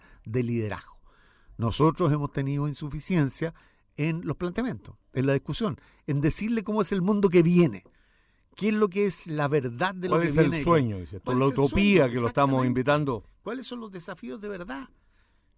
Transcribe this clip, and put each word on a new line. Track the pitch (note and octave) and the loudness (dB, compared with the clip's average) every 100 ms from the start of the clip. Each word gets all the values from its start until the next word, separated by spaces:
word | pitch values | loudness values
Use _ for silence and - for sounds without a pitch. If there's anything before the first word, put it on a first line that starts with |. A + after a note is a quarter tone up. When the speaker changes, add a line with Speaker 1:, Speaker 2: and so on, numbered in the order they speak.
| - - | -12 -18
Speaker 1:
de | A2+ B2+ | -6 -2
liderazgo. | A#2+ A#2 G#2+ F#2+ - - - _ _ _ _ - | -2 -2 -4 -6 -12 -20 -20 _ _ _ _ -4
Nosotros | A2+ - D#3 - E3+ | -2 2 2 2 0
hemos | D3 C#3+ | 0 -2
tenido | - C#3 C#3+ D3 | -4 -4 -4 -4
insuficiencia | C#3 D3+ D3 - F3+ C#3 - D#3+ - _ _ _ - | -6 -10 -8 -2 0 0 -2 -8 -8 _ _ _ -6
en | D#3 E3 E3+ | -4 -4 -6
los | C3+ | -6
planteamientos, | F3 F3 C4 A2 - - _ | -6 -4 -4 -6 -12 -20 _
en | C3 C3+ | -2 2
la | |
discusión, | C#3 - D3 A3 - _ _ - | 0 -2 -4 -4 -4 _ _ -4
en | C#3+ | 0
decirle | D3+ - G#3+ A3+ | 0 0 -2 -2
cómo | G3 G#3+ | -2 0
es | F#3+ | 0
el | G3 | 0
mundo | F3+ G#3 G3 | 0 2 4
que | F3 | 6
viene, | E3 F3 D#3+ G2 - _ _ _ _ _ _ - | 6 6 4 2 -16 _ _ _ _ _ _ -4
qué | G3+ | -2
es | |
lo | G#3+ G#3 | 2 0
que | G3 G3+ | 2 -2
es | - E3+ | -2 -6
la | D3+ C#3+ | -4 0
verdad | D3+ B2 A#2+ F#3 | 0 -2 -4 -4
de | F#3 F3 | -4 -2
lo | D#3+ | 0
Speaker 2:
¿Cuál | |
Speaker 1:
que | E3 | 2
Speaker 2:
es | C#3+ | 2
el | |
Speaker 1:
viene | D3+ D#3 | 2 2
de | |
Speaker 2:
sueño? | D#3 D#3+ A#2+ F#2+ | 2 2 2 -4
Speaker 1:
aquí. | |
Speaker 2:
Dice, | E2+ G2 | -8 -10
Speaker 1:
¿Cuál | - B2+ | -4 0
Speaker 2:
la | |
Speaker 1:
es | C#3 | 2
el | C3+ | 2
Speaker 2:
utopía | C#3 F3 G3+ F#3 | 2 2 4 6
Speaker 1:
sueño? | C3 | 4
Speaker 2:
que | B2 | 2
lo | A#2 | -2
estamos | - C#3 | 2 2
Speaker 1:
Exactamente. | C3 B2 | 2 0
Speaker 2:
invitando. | A#2+ C3 D3 C#3 A2 - _ | 0 2 0 0 -4 -10 _
Speaker 1:
¿Cuáles | G3 B3+ - | -10 -10 -10
son | A#3+ | -12
los | A3 | -14
desafíos | F#3 D#3+ F3+ A#3 B3 | -14 -14 -14 -14 -12
de | G#3 | -10
verdad | F#3+ F3+ C4+ B3+ _ _ _ _ _ _ | -10 -10 -12 -14 _ _ _ _ _ _